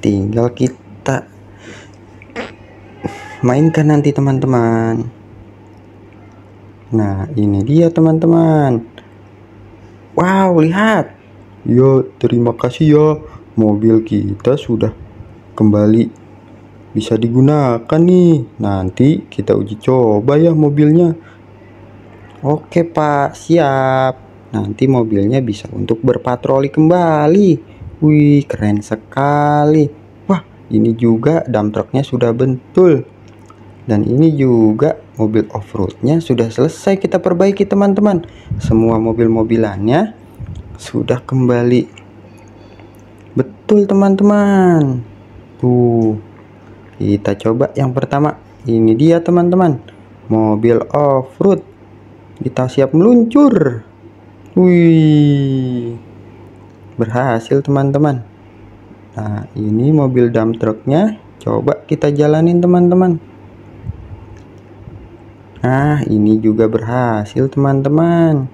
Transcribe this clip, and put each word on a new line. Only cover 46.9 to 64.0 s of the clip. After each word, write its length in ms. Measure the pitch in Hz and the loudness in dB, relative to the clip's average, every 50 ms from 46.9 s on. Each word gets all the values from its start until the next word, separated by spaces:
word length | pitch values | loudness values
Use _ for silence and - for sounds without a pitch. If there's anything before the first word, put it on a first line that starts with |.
| - - | -12 -6
kita 340 | 104 101 101 104 104 104 101 | -2 -2 -2 0 0 -4 -4
coba 400 | - - 120 117 120 139 - - | -2 -2 -2 0 0 -2 -4 -2
yang 160 | - 139 131 | -4 -4 -2
pertama. 480 | 127 131 - - 139 139 151 151 - - - - - - - | -2 -4 -4 -2 -2 -2 -2 -2 -4 -6 -16 -20 -20 -14 -6
Ini 320 | - 117 113 113 110 110 | -2 0 2 2 2 2
dia, 240 | 113 147 160 165 170 | 4 4 2 2 2
teman-teman, 600 | 165 170 175 175 175 175 180 185 185 170 139 127 - - - - - - - - - - | 0 0 0 2 2 2 2 2 2 0 0 -4 -8 -18 -20 -20 -20 -20 -20 -20 -6 -4
mobil 480 | 110 110 110 107 107 104 113 117 117 113 - - - | -2 0 2 0 0 0 2 2 2 2 0 -2 -2
off-road. 720 | 147 147 143 135 131 127 - - - - 196 190 151 - - - - - - - - - - - - - - - - | 0 0 2 0 0 -2 -6 -8 -2 0 0 0 0 -4 -14 -20 -20 -20 -20 -20 -20 -20 -20 -20 -20 -20 -20 -14 -10
Kita 320 | - 131 - - 127 127 | -10 -6 -4 -4 -4 -2
siap 240 | - - 135 135 - | 0 0 0 2 2
meluncur. 880 | 156 180 226 247 240 226 226 - 277 294 277 226 175 151 135 120 110 - - - - - - - - - - - - - - - | 2 4 4 4 4 2 2 2 4 4 4 4 2 0 0 -2 -6 -12 -18 -20 -20 -20 -20 -20 -20 -20 -20 -20 -20 -20 -6 0
Wih, 1400 | 180 185 180 180 175 170 165 165 160 156 156 151 147 147 147 143 139 139 135 135 131 127 127 123 123 120 117 117 117 - - - - - - - - - - - - - - - - - - - | 2 4 4 4 4 4 4 4 4 4 4 4 4 4 2 2 0 0 -2 -2 -4 -4 -4 -6 -6 -8 -8 -12 -12 -18 -20 -20 -20 -20 -20 -20 -20 -20 -20 -20 -20 -20 -20 -20 -20 -20 -18 -6
berhasil, 640 | - 120 110 113 123 131 135 117 113 113 - 135 139 139 | -6 -6 -4 -2 -2 -2 0 -2 -2 -2 -2 -2 -2 0
teman-teman. 580 | 143 139 139 139 139 139 143 151 147 139 123 110 - - - - - - - - - - - - - - - - - - | 0 -2 0 0 0 0 0 0 0 0 -4 -8 -14 -20 -20 -20 -20 -20 -20 -20 -20 -20 -20 -20 -20 -20 -20 -20 -18 -12
Nah, 320 | 110 107 107 104 104 98 - - | -10 -8 -8 -8 -8 -10 -10 -10
ini 340 | - 107 107 107 110 123 143 | -6 -4 -2 -2 0 2 2
mobil 380 | 156 151 143 131 127 123 120 120 | 2 2 2 2 2 2 0 2
dump 320 | 117 113 110 113 113 113 | 0 0 -2 -2 -2 -2
trucknya 580 | - 110 107 110 - 127 139 160 202 220 214 - - - - - - | -2 -4 -4 -4 -4 -2 0 0 0 0 -4 -8 -16 -20 -20 -10 -6
coba 400 | 117 113 110 113 135 143 - - | -4 -4 -2 -2 -2 -4 -4 -4
kita 280 | - 156 156 - 147 | -6 -4 -2 -2 -2
jalanin, 520 | 147 143 147 147 151 156 165 170 175 175 175 | 0 0 2 2 2 2 2 2 2 2 2
teman-teman. 560 | 175 180 180 175 175 180 185 185 180 170 165 - - - - - - - - - - - - - - - - | 2 2 4 4 4 2 2 2 0 0 -4 -6 -16 -20 -20 -20 -20 -20 -20 -20 -20 -20 -18 -16 -16 -16 -16